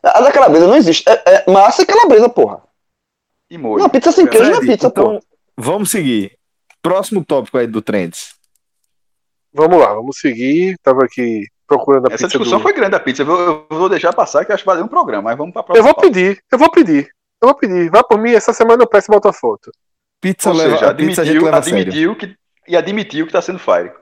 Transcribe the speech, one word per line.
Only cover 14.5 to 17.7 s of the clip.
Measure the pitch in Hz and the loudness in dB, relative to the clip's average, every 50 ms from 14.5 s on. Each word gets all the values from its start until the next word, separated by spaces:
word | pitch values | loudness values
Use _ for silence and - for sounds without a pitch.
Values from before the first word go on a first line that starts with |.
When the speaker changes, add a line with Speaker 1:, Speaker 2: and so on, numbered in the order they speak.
Speaker 2:
eu | 208 | -6
acho | 190 | -4
que | - 185 | -2 -4
valeu | 185 165 185 | -4 -4 -4
um | 226 | -4
programa, | - 349 302 175 110 101 | -2 -4 -2 -2 -6 -6
mas | 101 113 117 | -6 -6 -8
vamos | 147 147 180 | -8 -10 -12
pra | 180 226 - | -12 -14 -8
próxima | - 175 233 | 2 2 4
Speaker 4:
Eu | 214 | 4
vou | 277 311 | 4 4
Speaker 2:
pauta. | - - 359 | 4 2 2
Speaker 4:
pedir, | 226 185 180 196 202 _ _ _ | 2 2 -2 -2 -2 _ _ _
eu | - 247 | 0 2
vou | 294 339 | 2 4
pedir, | - 359 294 175 156 139 139 - _ _ _ _ _ _ | 4 4 2 4 2 0 -2 -4 _ _ _ _ _ _
eu | - 254 | 2 2
vou | 285 | 2
pedir. | - - 208 | 2 -2 -2